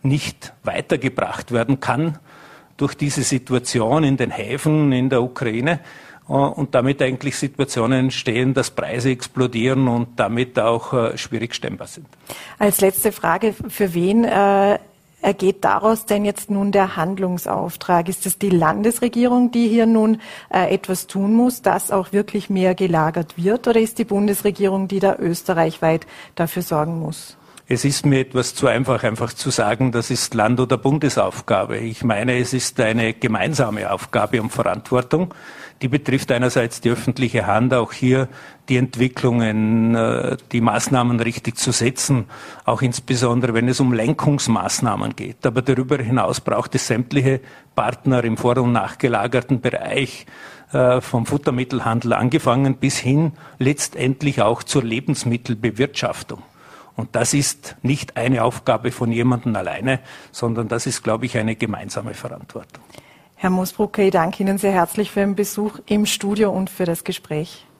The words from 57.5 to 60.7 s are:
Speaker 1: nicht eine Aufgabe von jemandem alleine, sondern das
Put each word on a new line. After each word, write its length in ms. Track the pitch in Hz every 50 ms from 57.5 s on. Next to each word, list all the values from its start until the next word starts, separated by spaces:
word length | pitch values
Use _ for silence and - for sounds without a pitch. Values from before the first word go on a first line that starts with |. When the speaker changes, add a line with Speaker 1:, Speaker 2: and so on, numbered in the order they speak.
| - - - - - -
Speaker 1:
nicht 340 | - 127 147 - - - -
eine 280 | - 117 127 135 120 113
Aufgabe 480 | 123 - - - - 117 107 - 123
von 180 | 120 - 123 117
jemandem 460 | 117 117 120 127 123 117 - 120 110
alleine, 420 | 101 92 87 - 92 104 131 131 123 - - - - - -
sondern 380 | - - 120 117 113 117 113
das 180 | 101